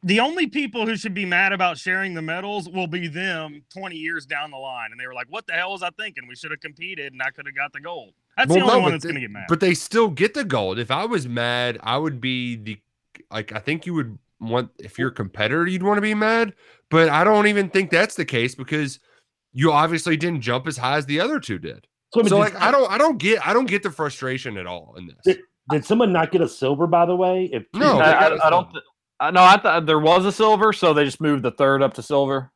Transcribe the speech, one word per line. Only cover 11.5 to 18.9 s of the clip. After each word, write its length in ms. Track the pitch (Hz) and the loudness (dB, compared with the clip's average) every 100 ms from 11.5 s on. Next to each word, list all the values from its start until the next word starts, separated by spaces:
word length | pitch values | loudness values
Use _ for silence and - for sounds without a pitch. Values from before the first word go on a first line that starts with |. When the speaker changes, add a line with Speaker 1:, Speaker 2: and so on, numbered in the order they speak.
| 123 123 113 | 0 -2 -4
Speaker 2:
I 160 | - 135 | -4 -4
would 220 | 160 135 | -4 -6
be 360 | 127 127 123 117 | -6 -4 -6 -8
the, 220 | 107 104 _ _ _ - _ | -12 -14 _ _ _ -20 _
like, 200 | 107 104 | -10 -8
I 60 | 107 | -10
think 260 | 120 156 175 | -6 -6 -4
you 80 | 165 | -6
would 220 | 123 104 _ _ | -6 -10 _ _
want, 300 | 113 120 123 _ | -4 -4 -4 _
if 220 | 107 - | -20 -6
you're 100 | 127 | -6
a 40 | |
competitor, 520 | - 101 - 107 147 175 | -6 -10 -4 -2 0 -2
you'd 180 | 185 | -2
wanna 180 | 190 208 | 0 0
be 120 | 208 | 0
mad. 400 | 208 214 226 226 - _ _ _ | 0 0 0 -2 -6 _ _ _
But 180 | 160 165 | 2 4
I 140 | 147 | 4
don't 240 | 185 214 208 | 4 4 4
even 220 | 208 190 | 2 0
think 200 | 196 185 | 0 2
that's 240 | 165 214 - | 2 0 -2
the 100 | 151 | -4
case 280 | 127 120 - | -2 -2 -4
because 440 | 127 151 143 | -6 -4 -4